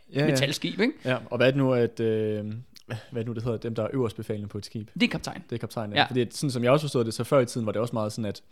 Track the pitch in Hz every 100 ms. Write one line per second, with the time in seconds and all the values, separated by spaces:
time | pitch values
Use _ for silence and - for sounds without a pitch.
0 | - 135 151 131 139 - 175 - 240 -
1 | 131 127 113 117 131 139 131 123 117 -
2 | 113 110 107 107 107 110 127 - - 110
3 | - 120 113 113 123 110 120 113 107 135
4 | 113 - 110 107 104 104 - 113 104 -
5 | 240 165 - - - 117 110 120 104 135
6 | - 123 117 - 151 120 120 147 147 135
7 | 113 107 117 143 120 127 107 101 120 117
8 | 107 120 104 - -